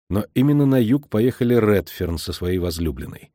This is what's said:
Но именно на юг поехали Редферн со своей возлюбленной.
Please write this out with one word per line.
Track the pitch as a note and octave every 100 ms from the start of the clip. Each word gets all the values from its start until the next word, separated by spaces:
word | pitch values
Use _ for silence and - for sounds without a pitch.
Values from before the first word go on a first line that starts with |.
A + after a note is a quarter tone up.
| -
Но | F#2+ -
именно | - C3+ D3
на | C#3+ C3+
юг | A2 C#3 -
поехали | G#2+ A#2+ - B2
Редферн | A#2+ G#2+ G2+ E2+ - F2 E2
со | -
своей | E2+ F2+ F#2
возлюбленной. | F2 E2 E2 C2 - - -